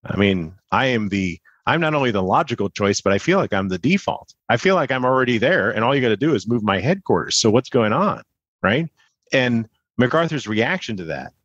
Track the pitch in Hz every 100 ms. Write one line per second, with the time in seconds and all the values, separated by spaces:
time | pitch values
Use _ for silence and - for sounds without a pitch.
0 | - - 101 95 80 - _ 101 131 120
1 | 104 98 92 82 _ _ - 151 160 151
2 | 127 101 92 127 165 120 98 - 101 101
3 | 98 101 - 190 127 98 95 92 - 196
4 | - - - _ - 120 185 185 135 131
5 | 127 131 123 117 123 185 98 110 117 143
6 | 123 101 151 123 104 120 104 98 113 196
7 | - 92 67 - 113 113 - 127 107 123
8 | 202 - - _ _ _ 92 127 165 _
9 | _ _ _ 139 127 117 110 _ _ -
10 | 123 156 165 151 107 107 127 180 - 104
11 | 82 69 65 _